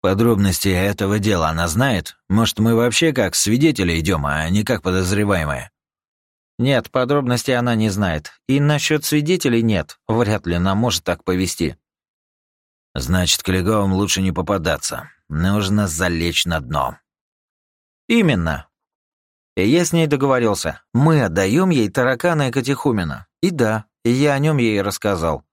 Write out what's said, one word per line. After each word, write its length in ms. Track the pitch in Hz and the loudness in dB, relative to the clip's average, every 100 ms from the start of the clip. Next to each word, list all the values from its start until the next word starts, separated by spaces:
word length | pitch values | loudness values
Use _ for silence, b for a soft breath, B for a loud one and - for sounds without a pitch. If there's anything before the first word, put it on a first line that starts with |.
| 95 | 0
"Подробности 640 | 98 117 107 98 87 98 | 2 2 4 2 0 0
этого 500 | 90 98 98 98 107 | 0 0 -2 -2 0
дела 300 | 101 95 78 | 0 0 0
она 180 | 82 85 | 0 -2
знает? 500 | 85 135 101 - - _ | 0 0 0 -4 -18 _
Может, 320 | 101 113 - | 0 2 2
мы 160 | 113 113 | 2 2
вообще 360 | 120 110 165 | 2 2 0
как 220 | 123 98 | 2 0
свидетели 640 | - - 120 156 143 90 82 | 0 0 2 2 2 0 0
идем, 260 | 78 85 | 0 0
а 240 | 71 73 80 | 0 -2 0
не 120 | 98 | 0
как 180 | 101 117 | 0 -2
подозреваемые?" 920 | 92 92 90 101 104 92 76 67 - _ _ _ _ _ _ _ _ - | 0 -2 0 0 0 0 -2 -6 -10 _ _ _ _ _ _ _ _ -4
"Нет, 320 | 123 131 - | 0 0 -2
подробностей 640 | 131 127 147 127 123 - 123 | -4 0 0 0 -2 0 0
она 180 | 123 | 0
не 160 | 117 110 | 0 0
знает. 420 | 95 98 78 - _ - | 0 -2 -2 -8 _ -2
И 140 | 135 | 0
насчет 440 | 143 147 - 151 | 2 0 0 -2
свидетелей 580 | 151 151 147 180 135 117 | 0 -2 0 0 2 2
нет. 360 | 113 98 76 - - | 2 0 -4 -12 -4
Вряд 400 | 110 107 104 85 | 0 0 0 -2
ли 120 | 87 | 0
нам 200 | 95 98 | 0 0
может 240 | 120 - | -2 -2
так 220 | - 87 | -4 -4
повести". 520 | - 90 92 - 80 - _ _ _ _ _ _ _ _ _ _ _ | -2 -2 -2 -2 -6 -6 _ _ _ _ _ _ _ _ _ _ _
"Значит, 480 | 67 65 90 87 - | -8 -2 0 0 -2
к 60 | - | 0
легавым 460 | 92 90 107 98 | -2 0 0 0
лучше 280 | 95 101 - | 0 0 0
не 80 | 95 | -2
попадаться. 800 | 85 85 101 80 73 - - - _ _ | -2 -2 -2 0 -4 -4 -10 -12 _ _
Нужно 600 | 76 90 104 95 104 101 | -2 0 0 0 0 0
залечь 580 | 78 90 82 85 80 85 | -2 -2 0 -2 -2 -2
на 140 | 80 | -4
дно". 380 | 64 73 64 - _ _ _ _ _ _ _ _ _ _ - | -2 -4 -4 -8 _ _ _ _ _ _ _ _ _ _ 0
"Именно. 600 | 233 185 107 82 69 - _ _ _ _ _ _ _ _ - | 2 2 2 -2 -4 -10 _ _ _ _ _ _ _ _ -2
И 100 | 98 | 2
я 180 | 160 | 2
с 80 | 180 | 2
ней 140 | 170 160 | 0 2
договорился. 760 | 139 135 127 117 98 78 - _ | 2 2 2 2 0 -6 -8 _
Мы 260 | 117 151 156 | 2 4 4
отдаем 460 | 107 82 95 135 190 | 2 0 2 2 2
ей 180 | 151 104 | 2 0
таракана 580 | 131 127 123 175 160 135 | 0 0 0 0 0 0
и 40 | |
катехумена. 760 | 127 123 139 143 110 82 62 - _ | -2 -4 -2 0 -2 -4 -8 -16 _
И 80 | 180 | -2
да, 360 | 160 113 110 - _ | 0 0 0 -6 _
я 300 | 117 127 147 | -2 2 2
о 40 | 139 | 2
нем 200 | 151 147 | 0 2
ей 220 | 117 104 | 2 0
рассказал". 640 | 98 - 104 92 82 71 _ | -2 -2 -2 0 -2 -4 _